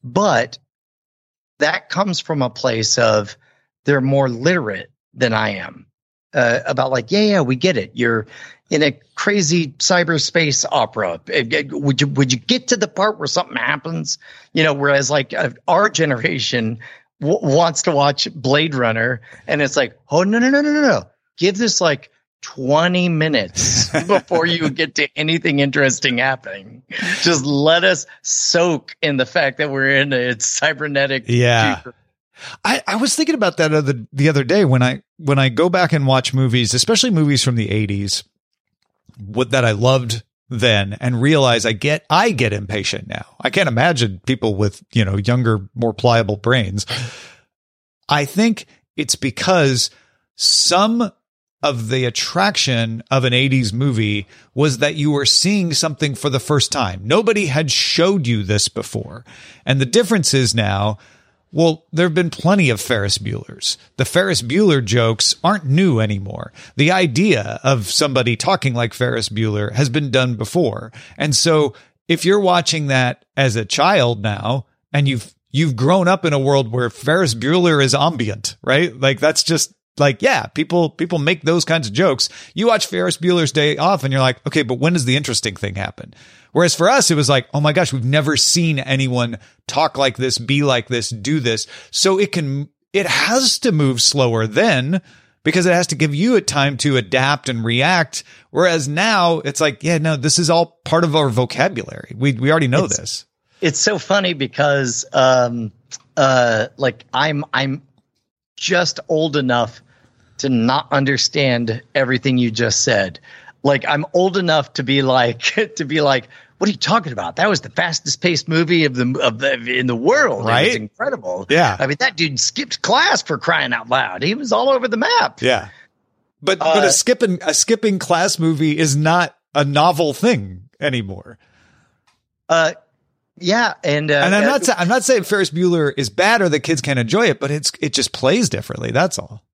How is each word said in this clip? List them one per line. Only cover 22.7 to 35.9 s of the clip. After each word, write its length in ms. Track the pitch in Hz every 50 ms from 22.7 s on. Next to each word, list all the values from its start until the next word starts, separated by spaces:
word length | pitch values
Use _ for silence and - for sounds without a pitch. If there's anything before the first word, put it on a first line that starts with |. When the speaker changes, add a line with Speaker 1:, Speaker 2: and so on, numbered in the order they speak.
| 143 156 165 180 180 180 180 175
Speaker 1:
minutes 840 | 170 156 156 160 147 120 101 87 - - - - - - - -
Speaker 2:
<laughs> 160 | - 160 -
Speaker 1:
before 400 | 175 202 - - - 175 165 165
you 240 | 175 170 165 160 151
get 240 | 135 - 160 139 -
to 120 | - 147 135 _
anything 460 | - 156 156 165 165 - 170 143 143
interesting 580 | 139 139 131 147 139 131 131 - - 139 123 120
happening. 640 | 127 135 135 131 _ 95 95 98 95 107 113 - _ _ - - - 170 - -
Just 240 | - 170 170 147 127
let 400 | 143 143 139 143 156 165 175 170
us 220 | 190 180 143 - - - _
soak 720 | _ - - - - - - 170 170 180 160 131 - - - _
in 160 | - 151 143
the 100 | 131 127
fact 320 | - - 175 151 139 - -
that 120 | 147 147
we're 260 | 135 135 135 135 139
in 180 | 135 143 143 135
a 260 | 123 123 123 120 113
cybernetic 840 | - - - - - 156 156 135 151 147 143 139 139 139 135 131 113 -
Speaker 2:
Yeah. 460 | 120 120 123 120 120 113 110 107 101
Speaker 1:
future." 180 | 90 - - - _ _ _ _ _ _ _ _ - - - - - _
Speaker 2:
I, 180 | 196 254 - - -
I 80 | 196
was 180 | 220 247 254 -
thinking 220 | - 320 311 320
about 220 | 262 214 180 - -
that 140 | 170 156
other, 320 | 151 151 147 135 143 120 110 -
the 160 | - 135 139 156
other 140 | 156 139
day 220 | 135 120 170 208 202
when 180 | 139 131 127
I, 220 | 123 127 131 - _ _ _
when 220 | _ 165 139 143 135
I 100 | 135 131
go 200 | 117 143 165 180
back 240 | 175 185 180 151